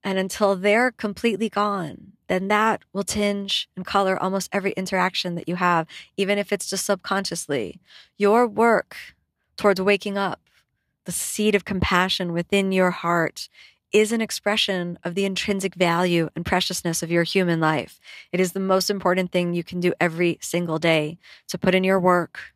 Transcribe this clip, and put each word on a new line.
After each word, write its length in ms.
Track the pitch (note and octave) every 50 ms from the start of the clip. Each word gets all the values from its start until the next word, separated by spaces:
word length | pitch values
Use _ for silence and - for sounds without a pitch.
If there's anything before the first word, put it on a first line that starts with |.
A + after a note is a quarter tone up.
and 160 | - G3+ F#3+ F#3+
until 360 | F#3+ F#3+ - - G#3+ G3 G3
they're 360 | F#3 F#3 G#3 G3+ A3+ B3 B3+
completely 580 | A#3 - - G#3 G3+ - - A#3 A3 F#3 A3 G#3+
gone, 640 | - G3+ G#3 G#3 G3+ G3 E3+ D3 - - - - - _ _
then 220 | _ F#3 F#3 F#3+ G3
that 340 | G#3 G#3 A3 A3+ G#3+ - _ _
will 100 | _ F#3+
tinge 680 | G3+ - - G#3 G#3 G#3 G3+ G3+ G3 G3 - - - _ _
and 120 | - F#3
color 360 | - - G3+ G3+ F#3+ F#3+ -
almost 280 | - F#3+ F#3+ G3 F#3 -
every 200 | - G3+ F#3 G3
interaction 640 | - - F#3+ F#3 - F#3 F3+ F#3 F#3 - - F#3 F3
that 140 | E3+ - -
you 80 | F3
have, 300 | F3+ F#3 F3+ F3 E3 D#3+ _ - - - _ _
even 220 | - G3 F#3 G3+ G3+
if 140 | G3+ -
it's 160 | G#3 F#3+ - -
just 160 | - F#3+ -
subconsciously. 960 | - G3+ F3+ _ - G3 G3 G3 - - E3 - - D3 C3 G#2+ F2 - - _ _ - - - _ _
Your 300 | _ G3+ G3+ G#3 A#3 B3
work 500 | A#3 G3+ G#3 A3+ A#3 A3+ F#3+ - _ - - - - - _ _ _ _ _ _ _ _
towards 240 | - - G#3 G3 F#3
waking 360 | F#3+ G3 G3+ F#3+ - G#3 G3
up 240 | G3+ G3 F#3 C3 - _ _ _ _ _ _ _ _ _ _ _ _ _
the 80 | -
seed 420 | F3 - - - - - G#3 G#3+ G#3
of 100 | G3 -
compassion 680 | - G3+ F#3 F3 - F#3+ F3+ F#3 F#3 - - F#3+ F3
within 400 | E3+ E3+ E3+ _ - G3+ G3 F#3+
your 180 | F#3+ F#3 F#3 F3+
heart 580 | F3+ - - E3+ F3 E3+ D#3+ - - - - - _ - - - _ _ _ _
is 180 | - G#3 G#3+ G#3
an 100 | A#3 A3+
expression 760 | A3+ - - - _ G#3 G#3 G#3+ - - F#3+ F3+ F3 F3 E3+ - _
of 100 | F3 E3+
the 100 | F#3+ G3
intrinsic 500 | G3 F#3+ F3+ - - G3+ G3 F#3+ F#3+ -
value 540 | E3+ F3+ E3+ E3+ E3+ F3+ F3+ F3 E3+ E3 - _
and 100 | E3 F3
preciousness 580 | - F#3+ F3+ F3+ - F3+ - - F3 E3 -
of 80 | - E3
your 120 | E3+ E3+
human 380 | E3+ E3 - F#3+ F#3 F3 E3+ E3
life. 400 | D#3+ D#3 D#3 C#3+ G2+ - - _ _ - - - - _
It 80 | - F3
is 120 | F#3 F3+
the 80 | - G3
most 300 | F#3+ F#3+ F#3 F#3+ F#3 -
important 420 | G#3 G3 - F#3 F3+ F#3 F#3 F3+
thing 220 | - F3+ F3 F3 F3
you 100 | F3 E3+
can 160 | - - F3+
do 120 | F3 F3+ - _
every 380 | - F3 D#3+ E3 F3+ E3+ E3 -
single 380 | - - - F3 F3 E3+ D#3 D#3+
day, 400 | D#3+ E3 D#3+ D#3 D3+ D3+ E3+ - _ - - - _ -
to 100 | - -
put 160 | - F#3+ F3+
in 100 | F#3 F#3
your 160 | F#3+ F#3+ F#3+
work 400 | F3 F#3 F3+ F3+ E3+ - _ - - - _